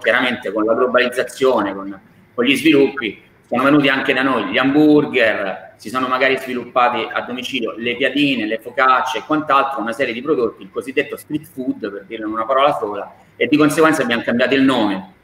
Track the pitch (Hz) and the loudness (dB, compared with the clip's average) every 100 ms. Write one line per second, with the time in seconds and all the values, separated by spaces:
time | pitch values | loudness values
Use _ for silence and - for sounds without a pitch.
0 | 117 120 127 113 107 104 107 117 123 123 | 0 0 0 -4 -6 -2 0 2 2 2
1 | 123 123 123 - 131 120 101 98 98 98 | 2 -2 -6 0 0 2 -2 -6 -10 -14
2 | - _ _ - 123 - 156 143 135 - | -18 _ _ -2 0 2 4 4 4 0
3 | 110 - _ _ - 120 135 147 135 135 | -8 -8 _ _ -6 0 4 4 4 2
4 | 123 127 135 120 95 117 135 143 151 147 | 0 0 2 0 -2 0 2 4 6 6
5 | - 127 110 101 98 92 - - 110 127 | 4 2 2 2 -4 -8 -12 -18 -10 -6
6 | 127 127 135 131 127 123 - 131 120 113 | -2 0 0 0 -4 -8 -4 2 2 0
7 | 110 113 113 127 123 131 110 110 120 120 | -4 -6 -6 -8 -6 -4 -4 -4 -4 -2
8 | 131 135 143 127 107 110 - 131 131 127 | -2 0 0 0 -2 -4 -6 0 2 2
9 | - 110 127 151 147 135 117 107 110 113 | 0 -4 -4 -2 0 0 0 -4 -6 -4
10 | 127 117 143 139 113 - 98 120 120 131 | -4 -4 -2 0 0 -4 -14 -12 -8 -4
11 | 131 110 - 151 - 131 127 135 107 98 | -4 -6 -8 -10 -10 -10 -6 -6 -6 -10
12 | 98 113 107 110 110 131 143 - 104 101 | -12 -10 -6 -4 0 2 2 2 -4 -6
13 | 92 - _ - 120 147 147 147 156 135 | -10 -14 _ -4 0 4 2 4 2 2
14 | 120 120 113 120 123 135 135 127 104 98 | 0 -2 0 0 2 2 2 2 0 -2
15 | - - | -8 -18